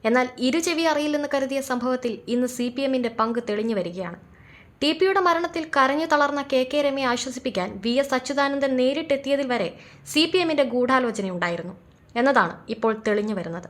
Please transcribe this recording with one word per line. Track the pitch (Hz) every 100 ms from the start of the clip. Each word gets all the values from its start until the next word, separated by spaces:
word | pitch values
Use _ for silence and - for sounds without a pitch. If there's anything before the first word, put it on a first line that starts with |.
എന്നാൽ | 220 247 247 -
ഇരു | 254 330
ചെവി | 330 320
അറിയില്ലെന്ന് | 330 302 302 294 285
കരുതിയ | 277 262 269
സംഭവത്തിൽ | 269 247 247 254 247 202 -
ഇന്ന് | 240 247
സി | 247 240
പി | 247
എമ്മിന്റെ | 269 262 240 226
പങ്ക് | 226 233
തെളിഞ്ഞു | 233 208 226 208
വരികയാണ്. | 175 175 175 175 - - - - - _
ടി | 294
പിയുടെ | 320 381 392
മരണത്തിൽ | 359 330 339 339 320
കരഞ്ഞു | 277 262 294 320
തളർന്ന | 294 285 285
കെ | 277 262
കെ | 254 294
രമയെ | 285 269 262
ആശ്വസിപ്പിക്കാൻ | 247 262 254 254 196 185 202
വി | 214 247
എസ് | 277 262
അച്യുതാനന്ദൻ | 254 285 277 277 269 254
നേരിട്ടെത്തിയതിൽ | 254 285 320 277 269 277 269
വരെ | 240 175 - - - -
സി | 294 320
പി | 370
എമ്മിന്റെ | 339 302 262
ഗൂഢാലോചനയുണ്ടായിരുന്നു | 247 247 262 247 208 190 180 175 170 170 190 - _ _ 233
എന്നതാണ് | 262 262 175 - - 226
ഇപ്പോൾ | 226 220 220
തെളിഞ്ഞു | 208 208 202
വരുന്നത്. | 170 170